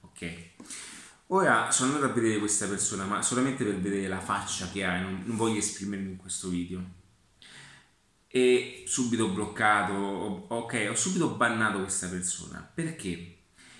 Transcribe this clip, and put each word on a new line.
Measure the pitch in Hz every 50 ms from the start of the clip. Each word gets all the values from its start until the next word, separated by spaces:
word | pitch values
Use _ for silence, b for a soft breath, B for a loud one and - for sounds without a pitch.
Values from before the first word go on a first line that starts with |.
ok? | - - - - - 85 82 85 85 - - _ B B B B B B B B B B B B B _
Ora | 190 190 190 151 120 113 113 110
sono | - - 127 127 143
andato | 151 139 131
a | 107
vedere | 117 110 113 110 104
questa | 101 104 - - 110 95
persona, | 101 95 - - - 95 98
ma | 98 104 101
solamente | - - 120 123 131 135 127 135 123
per | 104 101 92
vedere | 90 101 98 98 98 95
la | 95 92
faccia | - - 101 101 104 - - - 98 87
che | 90 98 95
ha, | 92 87 87
non, | 95 95 95 98 92
non | 113 117
voglio | 107 110 113 110 107
esprimermi | 101 - - - 98 101 101 98 98 95
in | 92 92
questo | 92 92 - - - 92
video. | 90 87 87 87 92 92 90 90 90 - - _ _ _ _ _ _ B B B B B B B B B B B B B _ _ _ _ _ _ -
E | 127 127 123 123 123 127 - - - - -
subito | - - 127 120 113 110 110 101
bloccato, | 92 104 107 98 - - 113 107 104 104 101 92
ho-, | 98 98 101 98 98 90 87 104 98 90 92 -
ok, | 117 117 117 113 - 120 107 104
ho | 117
subito | - - 185 185 190 160 127 107
bannato | 104 120 117 113 110 110 107 98 98
questa | 95 98 - - - 87
persona. | 92 90 90 - - - - - - - - - -
Perché? | - 165 160 160 - - 95 85 85 87 - - - _ _ B B B B B B